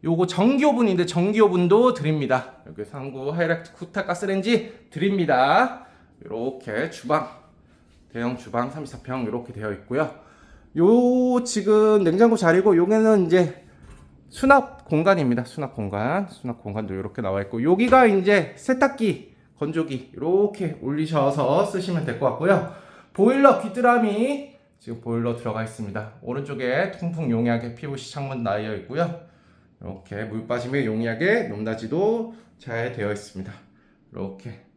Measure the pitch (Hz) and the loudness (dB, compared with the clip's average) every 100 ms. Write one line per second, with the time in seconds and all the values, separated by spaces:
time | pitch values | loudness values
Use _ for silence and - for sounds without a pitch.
0 | 151 165 175 180 214 277 294 240 226 180 | -2 0 0 2 2 4 2 2 2 2
1 | 175 175 185 214 208 180 175 208 247 240 | 0 0 0 4 4 4 4 6 4 2
2 | 147 156 131 127 - - - 80 104 143 | -2 -2 0 -2 -2 -18 -20 -14 -14 -12
3 | 135 131 135 165 165 165 - - 170 208 | -12 -8 -8 -2 -2 -2 -6 -18 -12 -8
4 | - 175 196 190 190 233 - - _ - | -6 -4 -2 -2 2 0 0 -16 _ -4
5 | 196 196 160 127 135 180 254 - - _ | -2 0 2 2 4 4 2 -2 -18 _
6 | _ _ - 110 127 131 - 107 165 - | _ _ -12 -6 -6 -6 -8 -6 -6 -8
7 | - 151 - - _ _ _ _ _ _ | -4 -4 -4 -16 _ _ _ _ _ _
8 | _ 117 120 123 - 113 123 143 147 127 | _ -6 -6 -6 -8 -6 -6 -8 -14 -14
9 | - 127 113 120 117 104 107 98 - 127 | -10 -6 -6 -6 -10 -10 -8 -8 -6 -4
10 | 151 - - _ - - _ - 175 233 | -4 -6 -20 _ -20 -20 _ 2 6 6
11 | 247 254 247 247 240 214 190 214 214 214 | 4 2 2 0 0 -4 2 4 6 4
12 | 175 180 233 220 175 170 196 170 175 220 | 4 4 4 6 4 4 6 4 4 4
13 | 220 214 175 180 170 - - - - - | 4 4 4 4 2 -2 -20 -20 -20 -20
14 | - - - - 269 277 262 - - 156 | -20 -20 -20 -4 4 4 4 -14 -2 0
15 | 165 185 135 120 120 - 139 - 101 101 | 2 2 2 0 -4 -8 -10 -8 -6 -4
16 | 113 175 196 - 127 117 104 101 104 95 | -2 -4 -6 -10 -12 -10 -8 -8 -8 -8
17 | 98 - 101 98 98 117 135 185 240 262 | -8 -6 -4 -4 -4 -4 0 2 4 6
18 | 240 196 185 202 143 - - 254 277 - | 6 4 4 2 0 -8 -4 2 4 4
19 | 220 156 - _ _ _ 147 160 160 131 | 2 -2 -8 _ _ _ -4 -4 -4 -6
20 | - - 151 190 202 202 170 - 135 147 | -10 -8 0 2 2 0 -6 -6 -6 -4
21 | 156 160 135 156 127 156 202 190 180 175 | -2 2 2 2 2 2 0 -2 -4 -4
22 | 135 117 135 - 170 190 - - - - | -4 -2 -2 0 0 0 0 -12 -20 -20
23 | _ - 214 269 277 - 214 247 240 240 | _ 2 4 6 6 6 0 0 2 4
24 | 220 202 247 285 - - _ _ - 117 | 2 0 -2 -2 -8 -20 _ _ -14 -12
25 | 120 117 120 117 117 107 110 - 104 104 | -6 -2 -2 -4 -6 -6 -8 -8 -10 -8
26 | 110 - - 127 143 127 123 135 190 - | -12 -14 -10 -8 -8 -6 -2 -2 -2 -4
27 | 170 165 147 117 120 117 120 117 147 135 | -8 -6 -2 0 0 -2 -4 -10 -12 -12
28 | - 151 139 131 113 104 110 104 - 135 | -12 -10 -8 -6 -4 -4 -4 -8 -8 -6
29 | 165 - - _ _ _ _ _ - 87 | -4 -6 -16 _ _ _ _ _ -16 -16
30 | - 101 107 107 113 120 120 139 117 110 | -14 -12 -8 -10 -8 -8 -4 -4 -2 -4
31 | 117 113 180 233 - 104 107 110 113 151 | -4 -2 0 0 -2 -6 -6 -6 -6 -2
32 | 202 233 226 - _ _ - 113 117 113 | 0 -2 -6 -14 _ _ -10 -6 -6 -6
33 | 104 101 - 95 98 - _ _ _ _ | -6 -6 -10 -14 -14 -16 _ _ _ _
34 | _ - 95 - 120 107 _ | _ -12 -12 -12 -18 -18 _